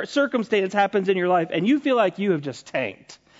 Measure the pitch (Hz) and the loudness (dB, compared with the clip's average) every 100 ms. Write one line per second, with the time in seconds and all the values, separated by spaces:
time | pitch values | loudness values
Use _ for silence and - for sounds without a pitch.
0 | - 285 277 254 220 214 190 202 196 208 | -2 0 0 -2 0 0 0 0 2 2
1 | 190 190 180 180 165 165 190 285 285 247 | 0 0 2 2 0 -2 0 0 2 2
2 | 196 175 202 165 143 123 - 151 117 92 | 0 0 -2 -2 -4 -10 -8 -6 -6 -8
3 | - - _ _ | -20 -20 _ _